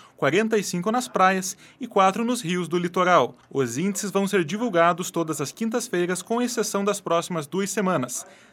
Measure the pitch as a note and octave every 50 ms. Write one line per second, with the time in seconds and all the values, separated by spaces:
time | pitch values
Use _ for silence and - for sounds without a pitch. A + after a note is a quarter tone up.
0 | - - _ - - C#3 D#3 G3 A3+ A3 A3+ G#3+ F#3 - - F3 F3 A3 A3 B3
1 | B3 - - F#3+ F#3 F#3 F#3+ F#3+ F#3 - - - - - - - C4 - - G3
2 | F#3+ F#3+ F#3+ - A#3 A#3 B3 A#3+ D#3 E3 F3+ F3+ F3 D3 E3 F3 F3 F3 F3+ F#3+
3 | F3+ E3+ F3+ D3+ B2 A#2 - - _ _ - C3+ C3 A#2 A#2 C3+ F3+ G3+ F#3+ -
4 | G#3 G3 - G3 G3 F#3+ G3+ G3 E3+ C#3+ F#3 G#3+ B3 A#3+ F3+ E3 E3 F3 F3 E3+
5 | F3+ - - E3+ E3 D#3+ D3+ - C#3+ - - - A3+ A3+ A#3 A#3+ A#3+ - - F3
6 | F3 F3 F#3 F3 - - A3+ A#3+ B3 B3 - A3+ G3+ - - G3 G3+ G#3 G3 -
7 | - E3 E3+ E3+ D#3+ - F3+ D#3+ C#3+ D3 - F#3 G3+ G3 - - G3 F#3 F3+ D3
8 | B2 - - - - - - - - -